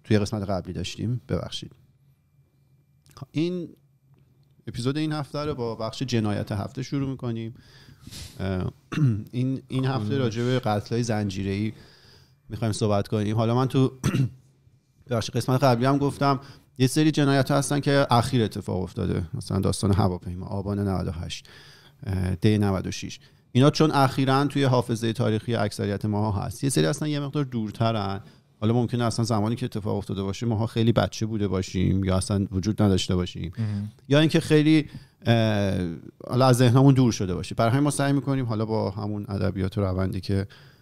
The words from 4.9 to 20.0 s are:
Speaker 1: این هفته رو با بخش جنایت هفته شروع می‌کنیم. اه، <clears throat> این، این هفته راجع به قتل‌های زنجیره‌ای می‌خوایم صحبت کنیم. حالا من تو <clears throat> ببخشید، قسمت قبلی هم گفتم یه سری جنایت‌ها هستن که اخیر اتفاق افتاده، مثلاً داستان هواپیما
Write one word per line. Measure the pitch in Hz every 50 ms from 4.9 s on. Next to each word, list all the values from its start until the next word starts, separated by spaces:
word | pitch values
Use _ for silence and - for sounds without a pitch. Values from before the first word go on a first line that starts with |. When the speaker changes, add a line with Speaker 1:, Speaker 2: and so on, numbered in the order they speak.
| 139
Speaker 1:
این | 151 156 156
هفته | 151 151 139 - - 143
رو | 147 151 147
با | - 120 117 113
بخش | 107 110 113 - -
جنایت | 139 127 123 113 107 104 101 104 104 -
هفته | 110 101 101 - - -
شروع | 135 - 143 139 139 135
می‌کنیم. | 135 123 127 120 113 113 113 113 123 - - - - - - - - _ - - - - - - - -
اه، | 95 95 92 90 92 - - - _ _
<clears throat> | - 160 151 127 107 101 107 -
این، | - 123 127 131 135 - - _
این | 135 131 131
هفته | 131 131 117 104 104 139 139
راجع | 127 117 104 117
به | 120 123 131 123
قتل‌های | - 107 104 104 - - 113 117
زنجیره‌ای | 120 117 107 107 104 98 92 98 98 98 98 101 107 110 - - - - - _ _ - - _ _ _ _ _ _ -
می‌خوایم | 110 - 123 110
صحبت | 101 - 113 104 104 101 98 -
کنیم. | 120 107 104 104 107
حالا | 113 113 113 117
من | 123 135 127
تو | - 135 131 127 - - - - - 131 131 - - - _
<clears throat> | _ _ _ _ _ _ _ _ _ _ _ _ -
ببخشید، | 123 113 - - -
قسمت | 120 113 - 127 127 143
قبلی | 131 120 117 127
هم | 131 143 139
گفتم | 139 139 131 - 139 139 139 135 - - - - _ _ _ -
یه | 131
سری | 131 - 156 156 156
جنایت‌ها | 147 156 147 139 139 139 127 - 143 143
هستن | 139 - 147 147
که | 135 147 139 139 139 -
اخیر | 123 117 - - 135 120
اتفاق | 110 95 - 101 - - 101 92
افتاده، | 95 90 - - 95 90 90 98 90 80 -
مثلاً | - - - 101 98
داستان | 98 98 92 - - 101
هواپیما | 98 101